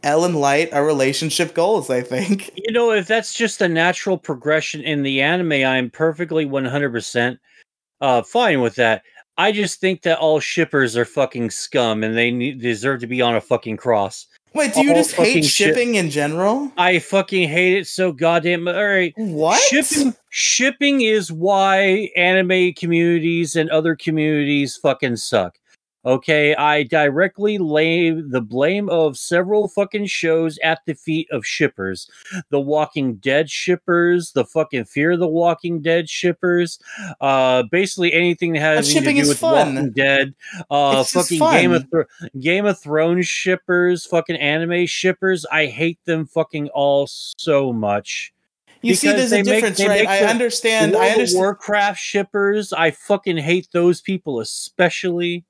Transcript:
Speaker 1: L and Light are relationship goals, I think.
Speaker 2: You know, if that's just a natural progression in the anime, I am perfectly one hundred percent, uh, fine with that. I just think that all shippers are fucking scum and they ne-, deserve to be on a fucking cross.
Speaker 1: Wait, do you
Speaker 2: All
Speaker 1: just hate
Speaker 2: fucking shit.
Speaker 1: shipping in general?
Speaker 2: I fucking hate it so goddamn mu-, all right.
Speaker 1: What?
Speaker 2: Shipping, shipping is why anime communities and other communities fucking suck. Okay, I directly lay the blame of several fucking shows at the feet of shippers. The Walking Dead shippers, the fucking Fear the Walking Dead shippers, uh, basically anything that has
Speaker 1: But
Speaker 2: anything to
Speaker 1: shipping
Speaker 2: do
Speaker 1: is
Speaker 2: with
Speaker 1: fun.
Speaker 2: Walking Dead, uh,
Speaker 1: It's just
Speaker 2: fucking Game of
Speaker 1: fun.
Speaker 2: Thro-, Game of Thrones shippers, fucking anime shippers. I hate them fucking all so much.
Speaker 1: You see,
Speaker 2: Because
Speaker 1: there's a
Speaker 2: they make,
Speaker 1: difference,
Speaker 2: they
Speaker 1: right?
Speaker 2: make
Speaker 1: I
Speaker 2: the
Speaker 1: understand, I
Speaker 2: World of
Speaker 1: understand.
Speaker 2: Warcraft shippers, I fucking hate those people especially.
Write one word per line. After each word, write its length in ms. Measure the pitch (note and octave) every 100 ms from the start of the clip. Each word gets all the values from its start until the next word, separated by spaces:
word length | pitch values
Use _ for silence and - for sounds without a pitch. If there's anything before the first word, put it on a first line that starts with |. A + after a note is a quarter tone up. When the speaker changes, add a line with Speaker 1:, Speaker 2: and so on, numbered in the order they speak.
Speaker 1:
L 220 | C#3+ D3+ F3+
and 100 | D#3+
Light 320 | C#3 C#3+ E3
are 120 | C#3+ D3
relationship 680 | D3 C3 C#3 D#3+ - E3 E3
goals, 340 | F3 G#3+ -
I 120 | B2+
think. 500 | B2+ B2+ F#3 G3 - -
Speaker 2:
You 160 | A3+
know, 200 | A3+ A#3
if 160 | G#3+ F3
that's 260 | A3+ -
just 280 | - A#3 -
a 60 | F#3
natural 480 | E3 E3+ F3+ - F3+
progression 640 | - C3+ C#3 D#3 D3+ D3+
in 200 | C#3+ D3
the 200 | C#3 C3+
anime, 320 | C#3 F3+ E3+
I 240 | C#3+ C3 C3
am 120 | B2
perfectly 560 | - D#3+ D#3 E3+ D#3+ D3
one 200 | C3+ C3
hundred 260 | C#3 C#3+
percent, 480 | A#2 - B2 A#2+ A#2+ _ _ _ _ _ _
uh, 220 | C#3 -
fine 400 | - A#3+ A#3 C#3+
with 140 | A#2+ A#2+
that. 260 | A#2 A2 _ - _ -
I 140 | F#3+
just 260 | G#3 G3 -
think 220 | F#3+ F3+
that 180 | F3 E3
all 200 | D#3+ D#3
shippers 580 | C#3 - D#3+ D3 B2+ A2+
are 80 | A#2
fucking 460 | - C3 B2 A#2
scum 520 | - - C#3 A#2 G#2+
and 140 | A2 A2+
they 140 | A#2+
ne-, 220 | B2 B2
deserve 460 | C3+ A#2+ A2 B2+ C3+
to 80 | A#2
be 140 | B2+
on 140 | A#2+ A#2
a 60 |
fucking 360 | - A#2+ A#2 G#2+
cross. 500 | B2 A2 G2 - - _ _
Speaker 1:
Wait, 200 | - C#4+
do 100 | D#4+
you 60 | C#4+
Speaker 2:
All 60 | E4
Speaker 1:
just 160 | D4+
hate 140 | - F#3+
Speaker 2:
fucking 160 | C4
shit. 80 | D3 - G3+
Speaker 1:
shipping 260 | A#3 A#3+ A3
in 140 | E3+
general? 640 | C#3+ C#3+ D#3+ F#3+ B3+ C#4+ F#3
Speaker 2:
I 220 | F3+ F3+
fucking 480 | - G3 F#3+ G3 E3+
hate 300 | D#3+ F3+ F#3+
it 100 | F3
so 240 | - F#3
goddamn 540 | C3+ E3 E3+ E3 F3 F3
mu-, 80 |
all 120 | F3 G#3
right. 280 | G3 F3 -
Speaker 1:
What? 460 | A3 D3+ D#3 A3+
Speaker 2:
Shipping, 520 | C5+ C4 C#4 D4 C4+ - _
shipping 720 | - - - C4 C#4 C#4+ C#4
is 300 | A3 G#3+ E3
why 800 | D#3+ F3+ G3 G3 F#3+ G3 F#3+ G#3 -
anime 560 | F3+ F#3+ F#3 F#3 F3+
communities 840 | - E3+ E3+ E3+ E3+ D#3+ E3+ E3 E3+
and 140 | D#3+
other 260 | D#3+ D#3+ D#3+
communities 800 | - D#3 D3+ D3+ C#3+ C#3+ C#3 -
fucking 400 | D3 C3 C3+ A2+
suck. 420 | - A2+ F2+ _ _ _ _ _
Okay, 520 | B2 C3 - D3+ D3 D3+
I 260 | D3 D3+
directly 800 | B2+ D#3+ D3 C#3+ F#3 - G#3 G#3
lay 500 | E3 D3+ D#3+ E3 E3+
the 320 | D#3+ D3 B2+
blame 480 | G#2+ A#2+ D3 G3+ G#3
of 300 | E3+ D#3 B2+
several 480 | - F3 F#3 G#3+ G3+
fucking 400 | - G3 G#3+ G3+
shows 500 | - E3+ D#3+ E3 D3
at 160 | D#3+ D#3+ -
the 80 | D3+
feet 320 | - D#3+ D#3+
of 160 | C#3 -
shippers. 640 | - D3 - F#2+ F#2 - - - F#3+ -
The 100 | C#3+
Walking 580 | C#3 D3+ D3+ D#3 C3+ G#2+
Dead 340 | C3+ C#3 D#3
shippers, 800 | - - F3+ - F3 E3+ F3+ E3+
the 120 | -
fucking 420 | A#2+ D#3+ D#3 C3+ A2
Fear 300 | - D#3 F3
the 120 | F3
Walking 520 | D#3+ E3+ E3 F3 E3+
Dead 300 | D#3 E3 E3
shippers, 720 | - F3+ E3+ F3+ F3 F3 - - - G3 -
uh, 400 | C#3 C3+ C3 B2+ A#2
basically 440 | E3+ G3 - F3
anything 400 | D#3+ F3 E3+ E3+
that 80 | D#3+
has 160 | D#3 D#3
Speaker 1:
But 80 | C#3+
Speaker 2:
anything 80 | D#4
to 40 | C#4
Speaker 1:
shipping 40 | C#4+
Speaker 2:
do 40 |
Speaker 1:
is 60 | D4
Speaker 2:
with 80 | C#4+
Speaker 1:
fun. 380 | E4 D#4+ D3 C3+
Speaker 2:
Walking 160 | C#3+
Dead, 420 | A2+ C3+ C#3 C#3 C3+ - F#3+ -
uh, 240 | C#3+ C#3+ C3+
Speaker 1:
It's 120 | B2+
just 160 | F3+ E3+
Speaker 2:
fucking 100 | E3+ - C4+
Game 100 | F3+
of 100 | E3+
Speaker 1:
fun. 60 | C3+
Speaker 2:
Thro-, 380 | E3 - _ E3+ C3+
Game 260 | C3+ F#3 G#3
of 140 | F#3+
Thrones 480 | D3 D3+ E3 F3 E3+
shippers, 760 | - F#3 F#3 - F3 F3 F3 -
fucking 300 | E3+ E3 E3
anime 500 | C#3+ D#3 E3 F3 F3+
shippers. 580 | - F#3 F#3 F#3+ F#3 C#3+
I 160 | D#3 D3+
hate 320 | A2+ E3 E3+ -
them 200 | D#3+ D3
fucking 440 | E3 D#3+ D#3 D3
all 360 | C#3+ C#3+ C#3+ C#3
so 640 | - - - - C#3+ C3+
much. 600 | A#2 G#2 G2+ - - - _ _ _ _ _
Speaker 1:
You 140 | A#3 -
see, 140 | D4+
Speaker 2:
Because 200 | D4 B3+
Speaker 1:
there's 40 |
a 100 | A3
Speaker 2:
they 80 | G3+
make, 100 | G#3+
Speaker 1:
difference, 160 | A3+ F#3
Speaker 2:
they 100 | G3+
Speaker 1:
right? 120 | G3+
Speaker 2:
make 80 | G#3+
Speaker 1:
I 120 | G3
Speaker 2:
the 80 | G3
Speaker 1:
understand, 680 | A#3 A#3+ A#3 A3+ A3 G#3+ G#3+
I 20 |
Speaker 2:
World 80 | -
of 40 |
Speaker 1:
understand. 260 | A3 F#3 F3+
Speaker 2:
Warcraft 600 | F#3+ G3 - G#3 G3+ F#3+
shippers, 720 | - G3+ G3 G3+ G3+ G#3 G3
I 160 | G#3+ E3
fucking 480 | - - G3+ - E3
hate 300 | D3 F3+ -
those 300 | F3 F3 E3+
people 380 | - F#3+ - B2
especially. 1080 | A2+ - - - F3+ - F#3 F3 F3 F3 -